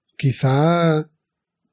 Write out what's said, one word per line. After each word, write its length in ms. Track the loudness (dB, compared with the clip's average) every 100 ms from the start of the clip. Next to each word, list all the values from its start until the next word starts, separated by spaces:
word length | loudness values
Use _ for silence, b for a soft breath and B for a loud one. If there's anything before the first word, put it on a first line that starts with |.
| _ -6
quizá, 920 | -4 -2 0 2 2 2 0 0 -4 _ _ _ _ _ _